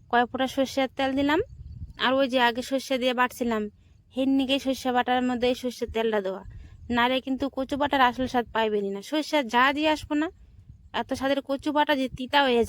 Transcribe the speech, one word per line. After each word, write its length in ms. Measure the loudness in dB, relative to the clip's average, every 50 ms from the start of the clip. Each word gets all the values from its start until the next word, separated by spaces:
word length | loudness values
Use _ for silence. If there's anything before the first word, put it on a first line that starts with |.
| -6 0
কয় 140 | 2 2 2 2
ফোঁটা 180 | 0 -4 -4 -2 0
সর্ষের 340 | -2 -2 -2 0 -2 -2 -2 -2 -2
তেল 120 | -2 -2 0 0
দিলাম, 220 | 2 2 2 0 0 -2 -8 -18 -18 -16 -14 -14 -14 -12 -6 -2 0
আর 80 | 2 2 2
ওই 80 | 2 2
যে 60 | 2 4 4 2
আগে 140 | 2 0 -4 -4
সর্ষে 240 | -4 -4 -2 -2 -2 0
দিয়ে 120 | 0 0 2 2
বাটছিলাম, 440 | 0 0 0 -2 -2 -2 -2 -2 -4 -6 -10 _ _ _ _ _ _ _ -4
হেন 160 | -2 0 2 2 2
নিকে 180 | 2 2 0 -2 0
সর্ষে 240 | -2 -4 -2 -2 0 0
বাটার 260 | 0 2 2 0 0 0 0
মধ্যে 180 | -2 0 0 0
এই 40 | 0 0
সর্ষের 260 | -4 -8 -6 -6 -8 -4 -2
তেলটা 240 | -2 0 0 0 0 -2
দেওয়া, 160 | -2 -6 -8 -10 -14 -18 -18 -18 -20 -20 -14 -8 -4 0
নাহলে 220 | 2 2 2 0 -2 -2
কিন্তু 180 | -4 -4 -2 -4 -4 -4
কচু 180 | -4 -6 -4 -2 -2
বাটার 200 | 0 2 4 6 6 4
আসল 180 | 4 2 -4 -2
স্বাদ 140 | 0 -2 -2 -2 -2
পাইবেনই 360 | 0 0 0 0 0 -2 -2 -6
না। 40 | -6 -8 -4
সর্ষে 280 | -4 -4 -2 0 0 0 0 2 4
যা 100 | 4 4 4 4
দিয়ে 120 | 2 2 0 0
আসবো 200 | 0 -2 -4 -2 -2
না, 60 | -2 -4 -6 -12 -20 -20 -20 -20 -20 -20 -20 -20 -16 -10 -6 -6
এত 100 | -4 -4 -4 -2
স্বাদের 220 | 0 0 0 0 -2 -4
কচু 220 | -4 -4 -2 0 2
বাটা 180 | 2 2 2 2 0
যে 60 | 0 -4 -4 -8
তিতা 200 | -6 0 2 2 4
হয়ে 160 | 4 4 4 4